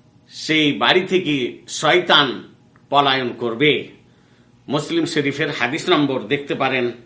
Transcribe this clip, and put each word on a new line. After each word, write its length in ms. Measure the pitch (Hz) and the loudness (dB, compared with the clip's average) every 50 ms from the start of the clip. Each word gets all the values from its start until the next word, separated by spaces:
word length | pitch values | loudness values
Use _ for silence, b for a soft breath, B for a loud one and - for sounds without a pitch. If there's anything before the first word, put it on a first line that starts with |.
| _ _ _ _ _ _ | _ _ _ _ _ _
সেই 440 | - - - - 156 156 151 147 | -16 -8 -4 0 2 2 2 2
বাড়ি 280 | - 113 120 123 160 185 | 2 2 2 4 4 2
থেকে 580 | 185 185 190 175 - 147 147 135 120 - - - - - | 2 2 0 0 0 0 -2 -2 -2 -4 -6 -10 -14 -12
শয়তান 800 | - - 160 151 170 180 175 - 180 147 139 123 104 95 - - - _ _ _ _ _ _ - | -6 -2 2 2 2 2 4 4 4 4 4 2 -2 -8 -12 -18 -20 _ _ _ _ _ _ 0
পলায়ন 420 | 139 143 139 135 131 131 127 117 107 - | 2 2 4 4 2 0 -2 -4 -4 -4
করবে।" 600 | 123 117 113 113 147 151 123 104 98 - - - b b b b b b b b b b b _ _ - | -4 -4 -2 0 2 2 2 0 -4 -10 -16 -20 b b b b b b b b b b b _ _ -4
মুসলিম 360 | 127 156 143 - 165 170 156 | -4 -4 -2 -2 -2 -2 -2
শরীফের 460 | - - 156 131 143 135 151 160 147 | 0 -2 -2 -2 -2 -2 -2 -4 -4
হাদিস 380 | 143 - 120 123 147 156 - 180 | -4 -4 -4 -4 -4 -4 0 2
নম্বর 340 | 175 151 147 135 131 120 | 2 2 2 2 0 -2
দেখতে 320 | 104 104 139 143 - - 156 | -4 -4 -4 -4 -4 -4 -4
পারেন 380 | 123 135 127 131 127 123 120 - - - | -2 -2 0 0 0 -2 -2 -4 -8 -14